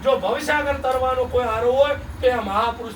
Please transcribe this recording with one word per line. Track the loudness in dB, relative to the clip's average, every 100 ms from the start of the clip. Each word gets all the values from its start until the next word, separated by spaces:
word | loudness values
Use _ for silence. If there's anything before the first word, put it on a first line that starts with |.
જો | 2 2
ભવસાગર | 0 -2 0 0 0
તરવાનો | -2 0 0 0 0
કોઈ | 0 0
આરો | 0 0 2
હોય, | 4 2
તો | 2 -8 0 0 0
આ |
મહાપુરુષ | -2 0 0 -4 -10